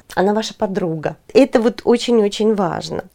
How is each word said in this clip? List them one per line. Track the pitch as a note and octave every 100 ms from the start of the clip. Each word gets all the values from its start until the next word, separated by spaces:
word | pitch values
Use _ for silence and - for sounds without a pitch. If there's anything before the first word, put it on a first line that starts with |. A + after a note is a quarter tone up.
| - -
она | F#3+
ваша | G#3+ G#3+
подруга. | - - F#3+ F3+ D#3+ D3+ D#3 -
Это | A#3 C4+ A#3+
вот | A3 G3+ -
очень-очень | A#3+ - A#3 G#3 - A3
важно. | G#3+ F3+ - D#3 E3 -